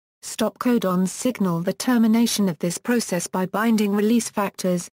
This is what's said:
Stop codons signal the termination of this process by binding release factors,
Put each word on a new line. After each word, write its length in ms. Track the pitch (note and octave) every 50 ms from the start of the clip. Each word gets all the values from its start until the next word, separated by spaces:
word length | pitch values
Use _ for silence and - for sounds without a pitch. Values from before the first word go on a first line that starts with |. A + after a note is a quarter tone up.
| _ _ _ _
Stop 360 | - - - - A3 G#3 - -
codons 500 | - B3 A#3+ A3+ - F#3 F3+ F#3 F#3+ F3+
signal 520 | - - - B3+ A#3+ - G3 F3+ E3+ E3
the 140 | F3 F#3 -
termination 760 | - - B3+ B3 A#3 A3+ A3 A3 A#3 A#3 A3 - - G3+ F#3
of 100 | D#3 -
this 200 | - F3 - -
process 480 | - - A#3+ A#3 - - F#3+ E3+ -
by 180 | - - F#3 F#3
binding 480 | F3+ - G3 A3 A#3 A3 G#3+ G#3+ G3+ G3+
release 360 | G#3 G#3 G#3+ A#3+ A3+ - -
factors, 580 | - G#3+ G3 G3 - - - F#3 F3+ F3 - - _